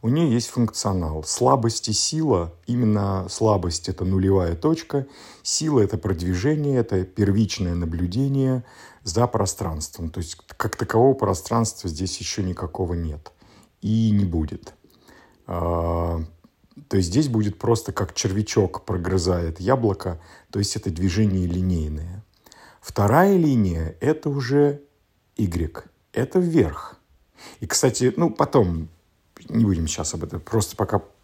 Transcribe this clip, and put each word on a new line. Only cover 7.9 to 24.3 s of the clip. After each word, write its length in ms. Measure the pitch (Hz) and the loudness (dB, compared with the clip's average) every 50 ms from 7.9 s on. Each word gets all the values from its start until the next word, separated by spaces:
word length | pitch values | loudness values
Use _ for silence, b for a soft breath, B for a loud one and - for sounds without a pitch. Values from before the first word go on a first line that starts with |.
| 82 82 87 90 90 120 139 139 139 135 135 131 131 123 120 B B B B B B B B | -2 -2 -4 -2 0 -2 0 0 0 0 2 2 0 -2 -4 B B B B B B B B
за 200 | - 82 113 123 | -4 0 0 0
пространством. 840 | 120 - - 104 95 - - - 85 80 76 76 - - - 85 80 | 2 2 0 -2 -2 -2 -4 -6 -6 -4 -6 -8 -10 -10 -8 -8 -8
То 100 | - - | -6 -8
есть 160 | 85 - - - _ - - | -10 -10 -12 -18 _ -20 -8
как 180 | _ - - - | _ -4 -4 -4
такового 380 | - - - - 113 120 139 135 | -4 -4 0 4 4 6 6 4
пространства 760 | 135 - 98 95 87 - - 113 117 113 107 - - - 90 | 2 0 -2 -2 -2 -4 -2 0 0 0 0 -4 -8 -8 -8
здесь 300 | 78 76 95 90 - - | -6 -4 -4 -6 -4 -6
ещё 240 | - - - - 95 | -8 -8 -6 -4 -4
никакого 500 | 92 87 - 90 85 - - 95 85 87 | -4 -4 -6 -8 -10 -4 -4 -4 -2 -2
нет 380 | 87 82 80 73 76 - - _ b b b b b b b _ _ | -4 -4 -6 -8 -10 -14 -20 _ b b b b b b b _ _
и 300 | - 104 110 113 113 110 | -4 0 0 2 4 4
не 140 | 107 101 101 | 4 4 2
будет. 480 | 92 82 80 78 78 - - - - - _ _ _ b b b b b b b b b b _ | 2 0 -2 -2 -2 -6 -12 -14 -20 -20 _ _ _ b b b b b b b b b b _
А, 720 | - 90 85 85 85 85 85 85 82 85 85 85 85 85 82 82 80 - _ _ _ _ _ _ _ _ - - _ | -8 -6 -4 -2 0 0 0 0 0 0 0 0 -2 -2 -4 -6 -8 -12 _ _ _ _ _ _ _ _ -20 -10 _
то 80 | - | 0
есть 100 | 98 90 | 2 2
здесь 220 | 85 92 135 156 139 | 2 2 2 2 2
будет 280 | 120 110 107 104 98 | 0 0 0 -2 -4
просто 360 | - - 117 117 110 - - 98 | -2 0 0 0 0 0 -8 -4
как 200 | - 98 - - | -4 -6 -4 -4
червячок 680 | - - 98 95 104 107 - - 117 98 90 - - _ | -4 -4 -2 0 -2 -2 0 2 2 2 2 0 -8 _
прогрызает 800 | - 90 90 85 87 95 92 82 90 90 87 85 82 82 85 | -6 -4 -4 -2 0 0 0 2 2 0 0 -2 -4 -6 -4
яблоко, 580 | 90 101 131 123 117 104 95 - - 92 85 80 B B B B B B | 0 0 0 2 2 0 0 -2 -4 -8 -8 -8 B B B B B B
то 80 | - 98 | -4 -4
есть 160 | 101 - - | -2 -2 -4
это 140 | 107 - 98 | -6 -6 -6
движение 580 | 80 80 92 95 85 104 110 104 95 92 90 | -4 -2 -2 0 2 2 2 2 2 0 0
линейное. 800 | 85 85 92 92 92 90 82 78 76 76 76 80 87 92 98 - _ _ B B B B B B B B B | 0 0 0 0 0 0 0 -2 -4 -6 -6 -8 -10 -12 -14 -16 _ _ B B B B B B B B B
Вторая 560 | - - - - 101 104 120 156 185 202 196 | -20 -8 -2 0 2 4 6 6 6 6 4
линия — 580 | 185 165 151 135 120 104 92 85 82 82 80 - - | 4 4 4 4 4 2 2 0 -2 -4 -6 -6 -2
это 280 | - 139 156 156 - | 0 0 0 0 -2
уже 520 | 151 | -4